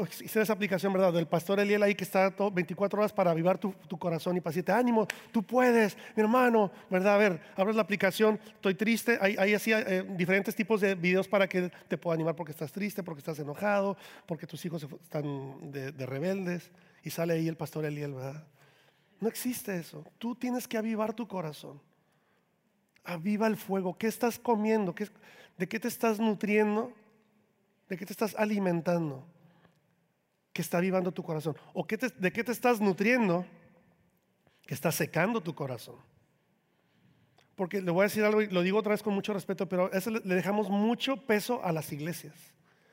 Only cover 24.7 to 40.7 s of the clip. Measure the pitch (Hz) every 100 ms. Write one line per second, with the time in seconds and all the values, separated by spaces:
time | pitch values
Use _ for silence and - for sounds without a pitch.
24.7 | 220 190 - - - - - - - 180
25.7 | 226 240 - 226 208 220 202 202 208 214
26.7 | 208 247 - _ _ _ _ _ _ _
27.7 | _ - 185 190 208 214 - 214 208 185
28.7 | 170 170 175 156 135 - _ _ _ _
29.7 | _ _ _ _ _ _ _ _ - 170
30.7 | 175 185 185 180 180 175 156 156 - -
31.7 | - - 214 254 - 180 214 240 220 247
32.7 | 233 202 175 202 247 208 170 180 - -
33.7 | _ _ _ _ _ _ _ _ _ -
34.7 | 143 170 - 156 160 185 226 160 - 139
35.7 | 120 - - _ _ _ _ _ _ _
36.7 | _ _ _ _ _ _ _ _ - 180
37.7 | 196 185 170 208 214 214 214 208 180 180
38.7 | 208 208 208 220 196 190 202 - 185 190
39.7 | 185 190 190 233 220 190 180 175 208 196